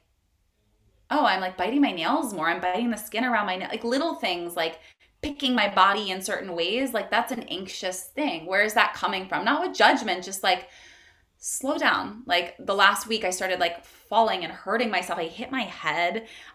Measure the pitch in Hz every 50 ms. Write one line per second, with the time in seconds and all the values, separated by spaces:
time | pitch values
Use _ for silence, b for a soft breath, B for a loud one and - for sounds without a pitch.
0 | _ _ _ _ _ _ _ _ _ _ _ _ _ _ _ _ _ _ _ _
1 | _ - 254 302 269 214 190 190 185 185 185 - 180 208 247 294 277 226 185 170
2 | 160 185 262 320 294 233 208 170 156 165 170 180 185 180 180 208 240 240 226 208
3 | - - - 214 254 254 233 214 208 185 185 185 180 - - 220 - 233 247 277
4 | 330 339 302 - - 190 175 175 175 170 175 175 160 165 165 - b b b b
5 | b b b - - 302 285 - 277 247 254 226 208 196 196 196 190 196 202 214
6 | 208 190 185 190 190 - 196 - - 196 170 170 170 180 208 247 269 247 - 214
7 | 196 - 202 220 233 - 254 233 214 - - 190 196 185 - - - 185 185 -
8 | - - - - 302 262 170 160 160 175 190 202 208 214 214 226 202 - - -
9 | - 180 202 185 190 - 170 147 190 226 277 311 359 370 - - 214 233 285 247
10 | 226 214 175 180 185 196 190 - - 196 180 - - b b b b b b b
11 | b b b b b b _ _ - - - - - 262 311 320 311 220 - -
12 | - 196 208 226 - - 175 175 175 - - - - - 196 202 196 196 214 -
13 | - 220 226 214 202 185 185 - 196 185 185 180 175 170 170 - - - - -
14 | - - 202 220 226 214 190 180 170 156 - - - 190 208 233 247 220 202 180
15 | 180 - 175 185 165 - - - 247 - 269 262 220 190 - - - 160 156 165
16 | 175 175 196 226 226 B B B B B